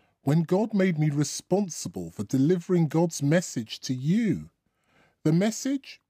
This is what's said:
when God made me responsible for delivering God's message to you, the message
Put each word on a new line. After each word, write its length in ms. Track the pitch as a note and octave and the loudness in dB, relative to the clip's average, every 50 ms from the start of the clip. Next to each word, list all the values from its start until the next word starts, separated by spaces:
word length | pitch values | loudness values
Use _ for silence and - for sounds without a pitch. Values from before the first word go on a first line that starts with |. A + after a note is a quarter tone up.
| _ _ _ _ | _ _ _ _
when 220 | _ - D#3 E3 E3 | _ 2 2 2 2
God 280 | - F3+ F#3+ A3+ A3 | 2 0 0 0 0
made 260 | A3 G3 F#3+ F#3+ E3+ D3+ | 0 2 2 2 2 2
me 120 | D#3 D#3 | 0 0
responsible 1000 | C#3+ D3 D3 - - - - _ F3+ G3 G#3 F3 - - - F#3 - F#3 - E3 | 2 0 -2 -2 -4 -10 -4 _ 0 0 0 -2 -6 -10 -12 -10 -10 -10 -12 -10
for 140 | - - G#2 | -8 -10 -6
delivering 640 | - - C3 C3+ D3+ F#3 F3 E3+ - F#3 F3 E3 C#3 | -2 0 2 4 4 2 0 0 0 2 2 2 2
God's 340 | - D#3+ F3 E3+ - - | 2 0 0 0 -2 -2
message 580 | C#3+ C#3+ D#3+ F#3 F3 - - B2+ A2 - - - | 0 2 2 2 0 -2 -8 -8 -8 -8 -12 -12
to 120 | - - | -8 -6
you, 560 | C3 B2+ B2+ D3+ F#3 A3+ A#3+ G3+ C3 D#2+ D2+ D#2+ _ _ _ _ _ _ _ _ _ _ _ _ _ _ _ | -6 -4 0 0 2 2 2 0 -2 -4 -6 -12 _ _ _ _ _ _ _ _ _ _ _ _ _ _ _
the 80 | D#3 D#3+ | 2 2
message 680 | E3+ G3 A3+ A3 - - C4 C#4 C4+ - - - - _ _ | 4 2 2 -2 -2 -4 -4 -4 -4 -6 -10 -20 -20 _ _